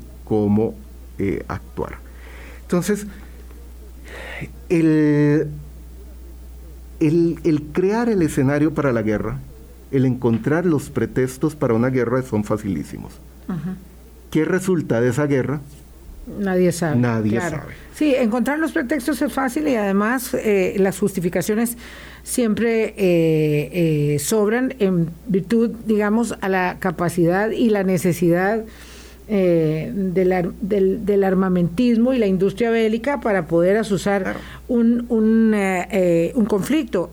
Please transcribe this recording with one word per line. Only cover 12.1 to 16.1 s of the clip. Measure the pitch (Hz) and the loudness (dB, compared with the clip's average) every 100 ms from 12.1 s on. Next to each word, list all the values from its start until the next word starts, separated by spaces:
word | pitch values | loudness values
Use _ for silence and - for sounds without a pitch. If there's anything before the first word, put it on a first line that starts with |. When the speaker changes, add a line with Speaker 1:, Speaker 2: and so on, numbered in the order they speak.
| 131 | 0
Speaker 1:
son | 127 107 | -2 -2
facilísimos. | 104 107 104 78 67 53 50 - - - - | -2 -2 -2 -4 -6 -10 -14 -18 -20 -16 -10
Speaker 2:
Ajá. | 175 165 185 - - - - - | -8 -8 -10 -14 -20 -20 -20 -4
Speaker 1:
¿Qué | 156 156 | 0 0
resulta | 180 185 175 - 117 | 0 0 0 0 0
de | 123 | 2
esa | 123 147 | 2 0
guerra? | 135 120 143 - - - - - | 0 0 -4 -8 -18 -20 -20 -20